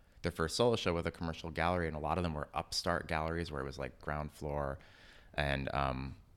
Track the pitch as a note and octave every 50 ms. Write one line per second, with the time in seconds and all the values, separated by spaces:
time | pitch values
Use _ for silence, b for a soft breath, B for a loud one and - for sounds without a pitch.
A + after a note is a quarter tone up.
0 | b b b b - E2+ - - E2 D#2 - - A#2+ B2 A#2 A2 - F#2+ E2+ E2+
1 | D#2+ E2+ - - F2 E2 D#2+ - - E2 D2+ D2+ D#2+ F2 F2+ F2+ E2+ D#2+ D2+ D2+
2 | D2+ D2+ E2+ F#2 F2 E2+ D2+ D2 D2 - - D2+ E2 - - - - F2+ F2 D#2
3 | - D2+ E2+ D#2 D#2 D#2+ E2 E2+ E2+ D2+ D2+ C#2 C2+ C#2 C2+ C#2 C#2 B1+ - -
4 | - D2 D2 D2+ D2+ D2 - - - D2+ C#2+ D2 C#2+ C#2 C#2 B B B B B
5 | B B B B B B - - D2 C#2+ C#2 C2+ C2+ - - C#2 C#2 C2+ C2 B1+
6 | C2+ C2+ C2 - - - -